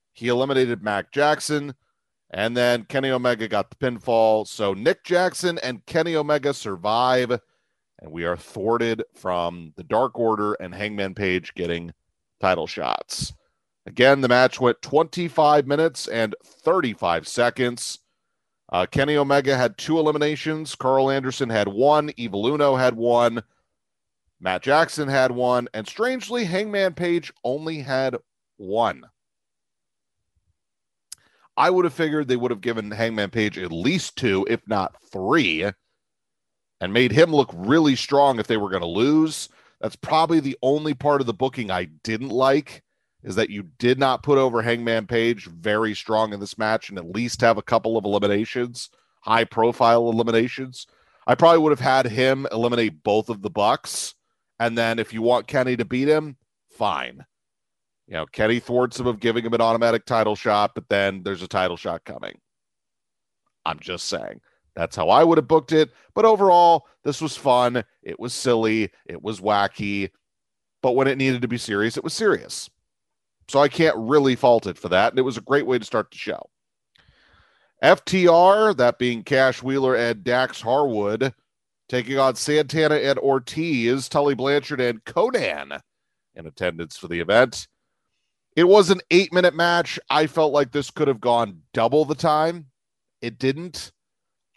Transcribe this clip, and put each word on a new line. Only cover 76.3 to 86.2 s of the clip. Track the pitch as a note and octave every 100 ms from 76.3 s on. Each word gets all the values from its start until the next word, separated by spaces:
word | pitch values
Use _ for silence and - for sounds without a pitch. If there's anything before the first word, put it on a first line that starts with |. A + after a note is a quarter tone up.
| - - _ _ _ _ _ _ _ _ _ _ _ _ _
F | C#3 F#3+
T | - F#3+ F3
R, | E3+ F#3 G#3 A3
that | C#3+ B2 -
being | B2 A#2
Cash | F#2+ C3 C3+ B2
Wheeler | B2+ C3+ C3
and | A#2+ A#2 A2+
Dax | G#2+ B2 C3 -
Harwood, | A2+ C3+ D3 A2 G2+ A2+ C3 - _ _ _ _ -
taking | B2 A#2 C3+
on | C3+
Santana | A#2 - D3+ C#3+ D#3+ D#3 D3+
and | C3+ C#3
Ortiz, | C#3 C3+ C3 D#3 E3 C3 A#2 C3 B2
Tully | D3+ C#3+
Blanchard | B2 C3+ C#3+ C3+ C#3
and | B2 A2+
Konnan | - E3+ A3+ B3 A2 D2 C#2 C#2+ _ _ _ _